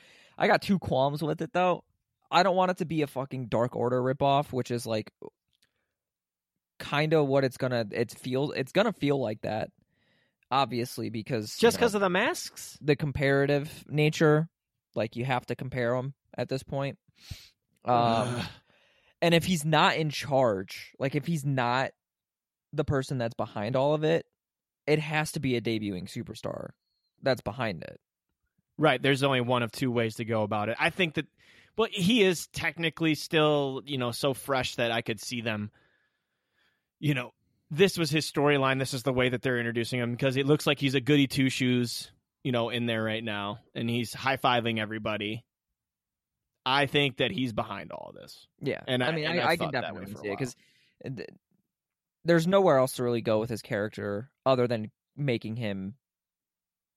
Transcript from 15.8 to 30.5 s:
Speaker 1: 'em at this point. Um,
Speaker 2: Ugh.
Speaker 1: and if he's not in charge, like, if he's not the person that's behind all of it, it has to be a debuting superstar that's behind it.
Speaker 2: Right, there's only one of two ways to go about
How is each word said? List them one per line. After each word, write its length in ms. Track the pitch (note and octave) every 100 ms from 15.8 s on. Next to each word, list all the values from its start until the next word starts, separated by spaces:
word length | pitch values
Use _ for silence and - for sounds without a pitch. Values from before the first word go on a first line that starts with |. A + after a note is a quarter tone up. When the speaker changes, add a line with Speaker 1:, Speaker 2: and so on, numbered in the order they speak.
| A#2 B2+
Speaker 1:
'em 180 | C3 - _ -
at 100 | B2
this 140 | C3+
point. 340 | - C#3 C#3 - _ _ - - - _ _ _ -
Um, 100 | A#2+
Speaker 2:
Ugh. 500 | A#2 A2+ A2 A#2+ - - _ _ _ _ _ -
Speaker 1:
and 120 | E3+
if 120 | E3+ D#3+
he's 200 | F3+ D3+
not 320 | D3+ F#3 C3+
in 120 | D#3
charge, 840 | C3+ - C3+ B2+ F#2+ F#2+ - - -
like, 160 | C3+ D3
if 100 | D3+
he's 200 | E3 C#3
not 460 | C3 A#2+ B2 C3+ - _ _ _ _ _ _ _
the 140 | D3 D3+
person 320 | C#3+ C3 C3+
that's 160 | A#2 -
behind 400 | A2 - G#2 C3
all 180 | C#3+
of 100 | D3+
it, 220 | D#3 E3 - _ _ _ _ _ -
it 120 | D3+
has 340 | D3+ D#3 D3+
to 60 | -
be 160 | C3+ A#2+
a 60 |
debuting 440 | A2+ A2+ G#2+ F#2 F#2
superstar 640 | - A2 A2 - - - - _ _ _ _
that's 200 | C3+ A#2+
behind 420 | G#2+ A#2 A2+ E2+
it. 160 | - G1+ _ _ _ _ _ _ _ -
Speaker 2:
Right, 240 | D3+ B2+
there's 220 | C3+ C3+
only 180 | C#3 B2+
one 220 | A#2+ B2
of 80 | A#2
two 180 | - C3
ways 240 | A#2+ A2+ A2
to 100 | A2
go 180 | A2+
about 260 | G#2